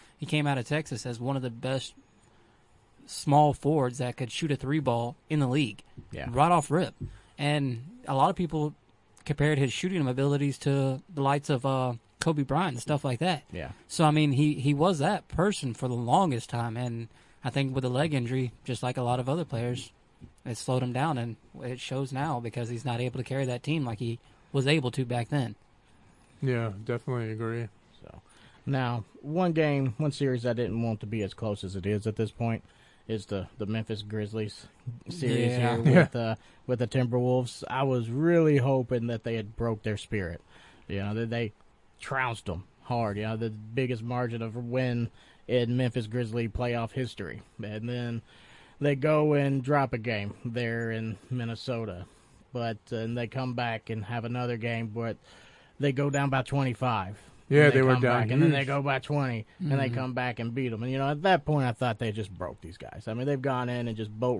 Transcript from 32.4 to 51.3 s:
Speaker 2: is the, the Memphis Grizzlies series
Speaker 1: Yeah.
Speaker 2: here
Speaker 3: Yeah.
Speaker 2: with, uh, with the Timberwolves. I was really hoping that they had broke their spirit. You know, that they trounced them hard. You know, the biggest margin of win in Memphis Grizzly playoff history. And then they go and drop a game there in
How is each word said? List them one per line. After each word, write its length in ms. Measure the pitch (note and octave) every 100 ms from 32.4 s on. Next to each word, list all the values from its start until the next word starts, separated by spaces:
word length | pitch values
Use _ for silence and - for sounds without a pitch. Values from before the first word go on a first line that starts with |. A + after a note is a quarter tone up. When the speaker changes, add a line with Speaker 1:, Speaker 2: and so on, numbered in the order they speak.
| A#2 A2+ - _ - _ -
Speaker 2:
is 180 | A2 -
the, 220 | G2 F2+ -
the 80 | G2+
Memphis 360 | A2 A2 G#2+
Grizzlies 640 | G#2 G#2+ G#2 A2 G#2+ - - - - A#2 -
series 500 | F3 C3 B2+ A#2+ B2
Speaker 1:
Yeah. 180 | A#2+ A#2
Speaker 2:
here 60 | B2
Speaker 3:
Yeah. 80 | F3
Speaker 2:
with, 120 | C#3+ A#2+
uh, 180 | A2+ A2 - - -
with 100 | A#2+
the 80 | A#2+
Timberwolves. 800 | C3+ B2 B2 B2 B2+ A#2 - -
I 140 | B2+
was 260 | C3+ B2+ A2+
really 480 | B2+ E3 E3+ D#3 C#3+
hoping 500 | C3+ C3 A#2 B2 A#2
that 160 | A#2
they 100 | A#2+
had 220 | A2+ G#2 A2
broke 260 | A#2 G#2+
their 140 | A2 G2+
spirit. 440 | - G#2+ E2+ E2+ - - - - -
You 140 | G2
know, 140 | G2+
that 160 | G#2+ A2+
they 220 | A#2 A2 - - _ _ _
trounced 460 | - C3+ B2+ A2 -
them 180 | E2+ - _
hard. 340 | - A#2+ A2 G2+
You 80 |
know, 120 | G#2+ A2+
the 140 | A2+
biggest 520 | G#2+ A2 A#2+ B2+ A#2+
margin 400 | A#2 B2 A#2+ A#2
of 140 | A2+ A#2
win 540 | A#2+ B2+ B2+ A#2+ A#2 - - - -
in 280 | B2 A#2+ B2
Memphis 300 | B2 B2 G#2+
Grizzly 400 | B2 A2+ A#2 A#2
playoff 440 | - B2 A#2 A2+
history. 500 | C3+ B2 - F2 - - -
And 260 | G#2+ G#2+ A#2
then 340 | B2 A#2+ A#2 - - - - - -
they 160 | D3 C#3
go 380 | D3+ D3+ D3+
and 280 | D3 C#3 C3+
drop 300 | B2+ D3 C3
a 60 | A#2
game 360 | A#2 G#2+ G2+ -
there 460 | A#2+ A#2 A#2 A#2 A#2
in 260 | A2+ A2+ - -